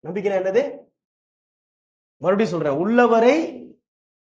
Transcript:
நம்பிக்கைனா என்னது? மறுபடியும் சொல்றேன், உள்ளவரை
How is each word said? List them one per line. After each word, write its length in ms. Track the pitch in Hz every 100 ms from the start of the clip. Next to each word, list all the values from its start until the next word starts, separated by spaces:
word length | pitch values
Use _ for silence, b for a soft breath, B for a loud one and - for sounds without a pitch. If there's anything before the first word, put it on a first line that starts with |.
நம்பிக்கைனா 360 | 151 190 196 190
என்னது? 240 | 190 208 285 - _ _ _ _ _ _ _ _ _ _ _ _ _ _
மறுபடியும் 320 | 160 202 208
சொல்றேன், 240 | 165 147 139
உள்ளவரை 580 | 196 240 240 226 240 311 - - - - _ _ _ _